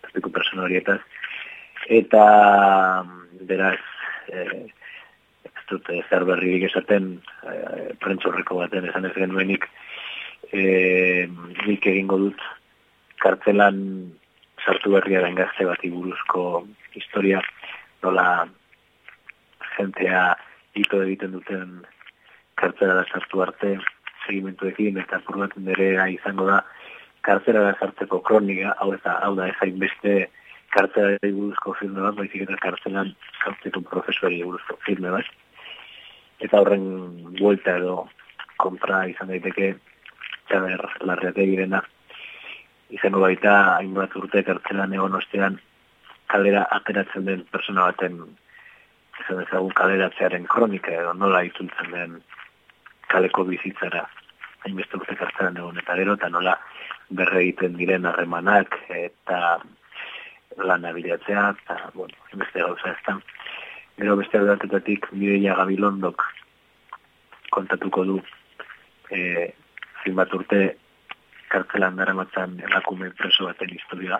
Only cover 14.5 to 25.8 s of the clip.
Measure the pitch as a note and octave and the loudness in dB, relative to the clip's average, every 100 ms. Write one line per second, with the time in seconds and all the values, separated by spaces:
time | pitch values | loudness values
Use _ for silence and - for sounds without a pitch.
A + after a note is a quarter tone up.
14.5 | - - F#2+ G2+ G2 G2 F#2+ F2 F2+ F#2 | -8 -2 0 4 4 6 2 2 0 -2
15.5 | - F#2+ F2 F#2 F2 F2+ F2+ - F#2 F2+ | 0 -2 0 -4 -6 -6 -6 -4 -2 0
16.5 | F2 G2 - - - - G2+ G2 F#2+ F2+ | -2 -6 -20 -20 -16 -6 0 2 2 0
17.5 | - - - - _ F#2 F#2 F2+ F2 E2+ | -10 -16 -16 -18 _ 0 2 4 2 -2
18.5 | - _ _ _ _ - - - - _ | -8 _ _ _ _ -20 -20 -20 -20 _
19.5 | _ - - G2 F#2+ F#2 F#2 F2+ F2 - | _ -12 -6 -6 -2 0 4 4 2 -4
20.5 | - _ G#2 G2+ G2 F#2+ F#2+ G2 F#2 - | -20 _ -4 0 0 0 -2 -6 -10 -8
21.5 | F#2+ F#2 F2+ F2 _ - _ _ - _ | -10 -10 -16 -20 _ -20 _ _ -20 _
22.5 | - F2+ - F#2+ F#2 F2+ F#2 - F#2+ F#2 | -2 -2 2 2 2 0 -6 -6 -2 -2
23.5 | - G2+ G2 - - - - - G2 F#2+ | -2 -2 -2 -6 -12 -18 -14 -8 -6 -6
24.5 | F#2 F#2+ F#2 G#2+ F#2+ F#2 F#2+ - G2 G2 | -6 -6 0 0 0 -6 -8 -6 -6 -6
25.5 | - F#2+ F#2 | -6 -4 2